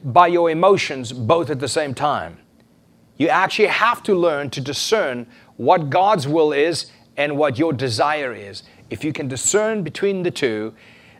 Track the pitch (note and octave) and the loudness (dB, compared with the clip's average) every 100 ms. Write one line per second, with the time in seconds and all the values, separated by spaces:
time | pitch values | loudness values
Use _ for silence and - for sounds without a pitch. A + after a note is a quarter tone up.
0 | C#3 C#3+ F3 F3 E3+ D#3+ F#3 G3 - C#3 | 0 4 6 6 2 4 4 4 0 -6
1 | A#2+ B2+ A2+ E3 D3+ C#3+ C3 D#3+ D3 C3 | -8 -6 0 0 0 -4 -4 -2 -4 -2
2 | D3 A#2+ E2 F2 _ _ _ _ _ _ | -2 -2 -6 -14 _ _ _ _ _ _
3 | _ - D3 D#3+ F#3 - G3+ - A3 A#3+ | _ -4 0 2 2 2 0 2 0 0
4 | - F#3 E3+ D3 C#3+ C#3+ C3 C#3 - A3 | 0 2 2 0 -4 -8 -8 -6 -2 0
5 | D#3+ B2 A#2+ - - - C#3 F3+ D3 F3 | 0 -4 -10 -18 -20 -4 2 2 4 2
6 | G3 G#3+ C3 E3 D3+ C#3+ D3 B2+ - - | 2 2 0 2 2 2 0 0 -8 -16
7 | _ - D3 D3 D3+ A#2+ E3 C3 C3+ A2 | _ -4 -2 0 0 2 0 0 -2 0
8 | D3 D3+ C3+ G#2+ G2+ F#2+ - - - G#2+ | 0 0 -4 -8 -14 -16 -20 -20 -14 -8
9 | D3+ D3 C#3 C3 - G3+ G#3+ A3 D#3 - | -6 -6 -6 -4 0 0 0 -2 -6 -4
10 | G3+ F#3+ F3 - C3 G#2+ A2 - - - | -2 -2 -4 -2 -2 -2 -6 -10 -20 -20
11 | - - | -20 -16